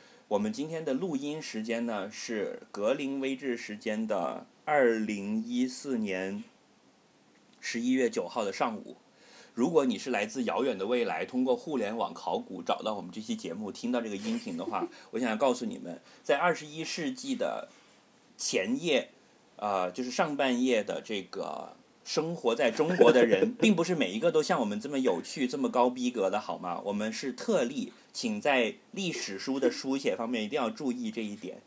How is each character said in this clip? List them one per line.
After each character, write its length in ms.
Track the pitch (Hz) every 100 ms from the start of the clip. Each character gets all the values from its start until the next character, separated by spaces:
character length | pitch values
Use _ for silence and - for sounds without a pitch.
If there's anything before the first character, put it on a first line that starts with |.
| - - _
我 100 | 104
们 120 | 107
今 160 | 110 156
天 160 | 160
的 120 | 147
录 200 | 131 185
音 280 | 135 147 156
时 200 | - 110
间 220 | 110 117
呢， 260 | 117 104 101
是 520 | - - 107 92 - -
格 240 | 101 104
林 260 | 139 135 139
威 160 | 135 135
治 180 | 139
时 220 | 117 - 104
间 300 | 113 107 110
的 400 | 98 76 - - _
二 300 | - 151 120
零 500 | 113 107 104 101 110
一 240 | 117 123 127
四 300 | 127 143 120
年 440 | 104 92 95 104 - _ _ _ _ _ _ _ _ _ _ _
十 200 | - 117
一 100 | 123
月 180 | 131 120
九 180 | 113 87
号 160 | 120
的 80 | 101
上 240 | 95 131 110
午。 200 | - - _ _ - - -
如 180 | 117 143
果 140 | 160
你 140 | 135 95
是 100 | 131
来 160 | 107
自 200 | 110 131
遥 200 | 110 90
远 140 | 131 95
的 80 | 101
未 180 | 123
来， 220 | 104 82 95
通 180 | 127
过 100 | 131
互 220 | 123 170 135
联 180 | 101
网 200 | 113 85
考 240 | 82 - 110
古 240 | 123 95
找 180 | - -
到 140 | 110
我 80 | 101
们 80 | 92
这 80 | 107
期 160 | 110 110
节 160 | 82
目， 180 | 92 104
听 220 | - 120
到 80 | 123
这 80 | 113
个 80 | 98
音 220 | 110 117
频 180 | - 85
的 80 |
话， 240 | 92 95 - -
<laughs> 120 | -
我 60 | 113
想 100 | 120
要 80 | 110
告 160 | 135
诉 140 | 120 113
你 120 | -
们， 220 | 90 82 - -
在 160 | - 143
二 160 | 175
十 100 | 160
一 180 | 151 156
世 300 | 160 180 143
纪 220 | 127 139
的 340 | 120 82 55 - - - - _ _ _ -
前 440 | - 110 98 135
夜， 280 | 170 127 - - _ _ _ -
呃， 340 | 104 95 90
就 120 | 127
是 80 | 127
上 240 | 123 165
半 280 | 143 135 123
夜 200 | 131 113
的 200 | 101 82
这 180 | - 104
个 540 | 90 95 82 - 80 - _ _
生 320 | - 165 160
活 200 | 170 120
在 160 | 117 127
中 260 | 110 147 -
国 160 | 120
的 140 | 120 117
人， 280 | 95 220 -
<laughs> 40 |
并 160 | 226 170
不 80 |
是 100 | 170
每 160 | 165 95
一 60 | 107
个 140 | 170
都 100 | 156
像 160 | 151 165
我 60 |
们 160 | 107 104
这 80 | 135
么 100 | 139
有 220 | 127 85
趣、 260 | - 160 127
这 120 | 143
么 100 | 120
高 220 | 123 123
逼 200 | 127 123
格 200 | 117 95
的， 100 | 104
好 160 | - 85
吗？ 240 | 90 85
我 80 | 101
们 200 | 104 110
是 200 | 110 139
特 300 | - - 180
例， 300 | 120 123 87 - -
请 280 | - 117 104
在 340 | 147 131 110 - _
历 220 | - 180
史 260 | 147 - 98
书 220 | - 135
的 100 | 127
书 260 | - 135 135
写 200 | 131 95
方 120 | 117
面 140 | 120
一 60 | 107
定 120 | 143
要 80 | 117
注 220 | 110 139
意 200 | 123 110
这 100 | 113
一 140 | 104 101
点。 220 | 90 -